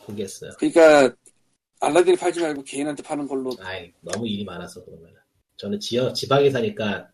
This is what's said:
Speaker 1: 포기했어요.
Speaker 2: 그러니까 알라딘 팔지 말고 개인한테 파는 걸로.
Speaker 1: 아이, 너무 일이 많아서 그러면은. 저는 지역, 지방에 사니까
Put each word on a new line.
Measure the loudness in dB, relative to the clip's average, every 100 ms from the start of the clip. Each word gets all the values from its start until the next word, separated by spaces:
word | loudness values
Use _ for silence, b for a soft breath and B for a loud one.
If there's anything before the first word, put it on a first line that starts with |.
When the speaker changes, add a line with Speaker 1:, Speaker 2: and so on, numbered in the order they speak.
| -14
Speaker 1:
포기했어요. | -12 -10 -12 -16 -6
Speaker 2:
그러니까 | 0 6 8 8 6 2 _ _ _ _ _ _
알라딘 | 0 4 4 4
팔지 | 0 -2
말고 | -4 -4
개인한테 | -8 -8 -6 -8
파는 | -8 -8 -6
걸로. | -6 -6 -8
Speaker 1:
아이, | -10 -14 -14 _
너무 | -12 -8 -6
일이 | -8
많아서 | -8 -12 -14 -16 -20
그러면은. | -20 -20 _ _ _ _ -14
저는 | -8 -8
지역, | -4 -2 -2
지방에 | -4 0 2 4
사니까 | 2 -2 -4 -6 -6 -10